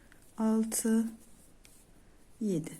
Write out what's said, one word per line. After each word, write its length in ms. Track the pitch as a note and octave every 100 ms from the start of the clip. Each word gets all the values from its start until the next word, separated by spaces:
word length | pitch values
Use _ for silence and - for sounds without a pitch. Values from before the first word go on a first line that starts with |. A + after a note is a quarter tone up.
| - - - -
altı, 720 | A3 A3 A3 - A3+ A3 A3+ - - - - - - - - - - - - -
yedi. 300 | A3 E3+ D#3+ -